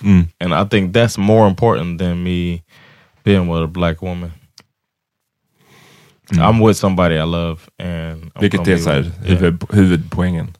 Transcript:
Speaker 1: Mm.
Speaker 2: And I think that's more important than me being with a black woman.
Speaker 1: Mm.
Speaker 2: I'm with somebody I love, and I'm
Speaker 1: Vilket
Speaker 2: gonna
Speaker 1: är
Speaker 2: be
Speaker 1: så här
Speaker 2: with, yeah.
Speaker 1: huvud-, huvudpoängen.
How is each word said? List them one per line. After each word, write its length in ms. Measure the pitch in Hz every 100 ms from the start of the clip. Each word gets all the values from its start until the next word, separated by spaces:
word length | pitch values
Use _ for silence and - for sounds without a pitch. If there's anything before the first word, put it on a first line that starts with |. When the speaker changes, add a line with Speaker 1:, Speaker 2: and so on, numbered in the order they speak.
Speaker 1:
Mm. 220 | 101 90 82 -
Speaker 2:
And 220 | 90 82 101
I 20 |
think 260 | 107 92 117
that's 220 | 117 -
more 280 | 98 110 104
important 500 | 90 117 65 87 85
than 240 | 90 87
me 380 | 90 90 87 85 - _ _ _ _ _
being 220 | 107 98 87
with 100 | 82
a 20 | 80
black 360 | 87 85 80
woman. 300 | 92 87 85 80 _ _ _ _ _ _ _ _ _ _ _ _ _ _ _ _ _ _ -
Speaker 1:
Mm. 100 | 90
Speaker 2:
I'm 240 | 101 113 110
with 120 | 95
somebody 340 | 98 92 87 80
I 80 | 80
love, 340 | 85 85 82 - -
and 500 | 90 82 82 80 82
I'm 60 | -
Speaker 1:
Vilket 180 | 101 98
Speaker 2:
gonna 120 | 87
Speaker 1:
är 40 | 87
Speaker 2:
be 60 |
Speaker 1:
så 80 | 80
här 100 | 71
Speaker 2:
with, 100 | 82 - 92
yeah. 100 | 87
Speaker 1:
huvud-, 260 | 87 85 -
huvudpoängen. 840 | 101 92 85 - 90 90 82 78 -